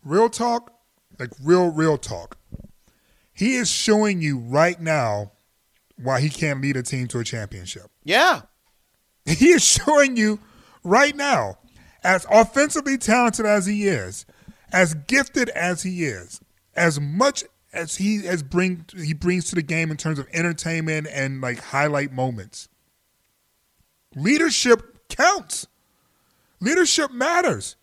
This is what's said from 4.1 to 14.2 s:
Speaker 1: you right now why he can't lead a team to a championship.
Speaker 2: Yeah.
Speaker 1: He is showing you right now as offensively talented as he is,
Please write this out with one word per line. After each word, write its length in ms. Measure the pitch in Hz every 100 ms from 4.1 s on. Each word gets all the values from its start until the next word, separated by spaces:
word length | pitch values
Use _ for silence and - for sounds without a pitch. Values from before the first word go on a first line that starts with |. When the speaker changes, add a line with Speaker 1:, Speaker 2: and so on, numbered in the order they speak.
| 185
Speaker 1:
you 180 | 156 135
right 400 | 117 135 170 170
now 540 | 160 151 117 104 101 _ _ _ _ _ _ -
why 240 | 127 131
he 80 | 151
can't 320 | 139 156 139
lead 160 | 135 135
a 60 |
team 260 | 120 131 123
to 120 | 120
a 40 |
championship. 680 | 113 117 101 98 92 - - _
Speaker 2:
Yeah. 380 | 147 208 359 214 - _ _ _ _ _ _ _
Speaker 1:
He 240 | - 160 294
is 160 | 339
showing 540 | - - - 302 277 240
you 220 | 214 208 - - _ _
right 340 | 175 214 285 285
now 400 | 285 208 107 - _ - - _
as 220 | 185 185 -
offensively 680 | 208 220 277 294 311 285 269
talented 480 | - 240 240 - 214
as 200 | 208 185
he 180 | 208 202
is, 380 | 147 92 -